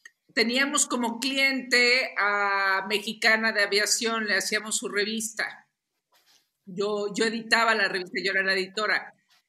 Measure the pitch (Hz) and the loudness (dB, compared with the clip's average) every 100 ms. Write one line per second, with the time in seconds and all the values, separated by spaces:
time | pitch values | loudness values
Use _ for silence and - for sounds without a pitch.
0 | - _ _ 277 233 254 277 285 - 254 | -20 _ _ -2 0 2 0 0 0 0
1 | 233 226 262 269 269 269 262 247 240 254 | -2 -4 -4 0 0 0 2 4 4 4
2 | 247 - 202 202 202 196 196 190 202 208 | 0 0 0 2 0 2 2 0 0 -4
3 | 214 - 226 220 220 214 202 202 240 - | -4 -2 2 2 2 0 2 2 2 0
4 | 226 226 214 196 190 214 214 214 214 202 | 0 -2 0 0 0 -4 -2 -4 -2 -2
5 | 208 220 220 - - - _ _ _ _ | -2 -2 -6 -6 -8 -8 _ _ _ _
6 | _ _ _ _ _ _ - 180 202 208 | _ _ _ _ _ _ -14 -4 -2 -2
7 | 208 185 220 226 226 226 226 220 196 190 | -2 0 -2 -2 0 2 4 2 2 -2
8 | 185 190 185 190 190 190 190 214 208 170 | -4 -4 -2 0 0 0 -2 -2 0 -2
9 | - - _ _ | -4 -20 _ _